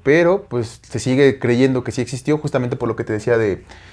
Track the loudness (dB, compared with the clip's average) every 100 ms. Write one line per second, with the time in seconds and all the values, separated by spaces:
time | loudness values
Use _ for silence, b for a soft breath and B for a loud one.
0 | 2 4 4 0 -2 -6 -6 -10 -12 -6
1 | -2 4 4 4 0 2 2 0 -4 -6
2 | -6 -6 -4 -2 -2 -4 -4 -4 -4 -4
3 | -4 -4 0 2 2 -2 -8 B B